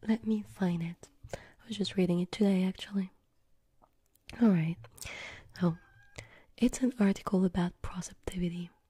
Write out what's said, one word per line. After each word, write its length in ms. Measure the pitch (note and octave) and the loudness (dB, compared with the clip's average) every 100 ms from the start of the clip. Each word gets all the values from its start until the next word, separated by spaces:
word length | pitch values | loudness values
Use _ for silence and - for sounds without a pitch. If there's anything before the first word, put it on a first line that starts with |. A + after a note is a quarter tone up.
| - | 0
Let 180 | A3 G#3 | 0 2
me 180 | A3 G3+ - | -2 -2 -2
find 240 | F#3+ E3+ | -2 0
it. 260 | E3 F3 - _ - | -4 -8 -16 _ -16
I 340 | - - _ - | -16 -18 _ -12
was 100 | G#3 | -4
just 180 | G3 - | -4 0
reading 240 | F3+ F3 | 2 2
it 120 | F3+ | 0
today, 320 | - G3+ F#3+ | 2 2 4
actually. 480 | F#3 F#3+ - G3+ F#3 _ _ _ _ _ _ _ _ _ _ _ _ - | 2 -2 -4 -4 -4 _ _ _ _ _ _ _ _ _ _ _ _ 2
All 80 | A#3+ | 4
right. 260 | F#3 D#3+ E3+ - - - - - - - - | 6 2 -2 -10 -16 -14 -12 -14 -16 -20 0
So, 180 | F3+ E3 - - - - - - _ - | 0 0 -8 -20 -20 -18 -18 -20 _ 0
it's 220 | A#3+ - | 0 2
an 120 | B3+ - | -2 2
article 460 | G3+ G3 - F#3+ F#3 | 2 2 0 2 2
about 280 | F3 F3 - | 2 -2 -4
proceptivity. 880 | - F3+ F3 - - F#3 F3 E3+ F3 _ _ | -10 -8 -10 -8 -10 -4 -4 -4 -10 _ _